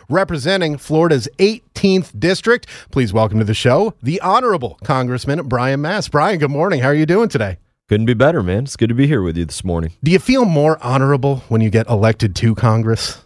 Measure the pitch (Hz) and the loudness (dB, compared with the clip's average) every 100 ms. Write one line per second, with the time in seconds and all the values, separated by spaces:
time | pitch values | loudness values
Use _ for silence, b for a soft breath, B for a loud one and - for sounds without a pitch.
0 | B 160 190 165 127 190 165 143 - 156 | B -2 -2 -2 -2 -2 -2 -4 -2 2
1 | 170 147 107 - 196 220 _ - 196 190 | 2 2 -2 0 0 0 _ -2 0 2
2 | - 107 214 - - 240 - B B 143 | -2 -2 -2 0 0 -2 -2 B B -2
3 | 120 107 110 107 107 110 123 135 214 - | 0 0 0 0 0 0 2 2 0 -4
4 | 117 180 180 214 254 185 120 - - 135 | -6 -4 0 0 2 -2 -4 -8 -4 -2
5 | 123 123 - 147 143 123 127 135 151 208 | -2 -4 -4 -4 -2 -2 0 -2 -2 -4
6 | 156 151 165 185 143 143 180 160 127 151 | -2 0 2 0 -2 0 0 0 2 2
7 | 156 185 233 139 104 92 _ _ - 107 | 2 2 2 0 -4 -8 _ _ -2 0
8 | 113 117 135 165 90 95 135 - 113 120 | 2 4 4 2 0 -2 -4 -2 0 2
9 | 139 147 90 82 85 - 92 85 82 - | 2 2 -2 -2 -6 -6 -4 -4 -4 -4
10 | - 180 - 262 233 156 151 156 123 131 | 0 2 2 2 2 2 2 0 0 0
11 | 135 143 139 135 - 113 110 107 113 113 | 2 2 0 -2 -2 0 2 2 0 2
12 | 110 110 110 87 117 107 120 113 110 113 | 2 2 -2 0 -2 2 2 2 0 -2
13 | - - | -4 -10